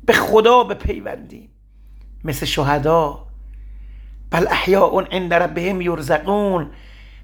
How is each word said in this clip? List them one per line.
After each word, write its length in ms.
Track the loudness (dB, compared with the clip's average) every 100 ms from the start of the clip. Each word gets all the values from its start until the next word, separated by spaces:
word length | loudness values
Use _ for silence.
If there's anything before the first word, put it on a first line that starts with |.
به 80 | 2
خدا 520 | 2 4 4 6 6
بپیوندیم، 840 | 4 -2 -6 -6 -8 -12 -14 -20 -20 _ _ -20 -20 -20 -20 -12
مثل 220 | -8 -6 -4
شهدا؟ 800 | 0 2 2 2 2 2 -4 -14 -18 -18 -18 -18 -18 -18 -18 -18 -18 -4
"بل 160 | 0 0
احیاء 500 | 0 2 4 4 2
عند 340 | -2 -4 0
ربهم 460 | 2 2 -2 -4 -2
یرزقون." 880 | -2 -4 0 -2 0 0 0 0 -4 -10 -20 -20 -20 -20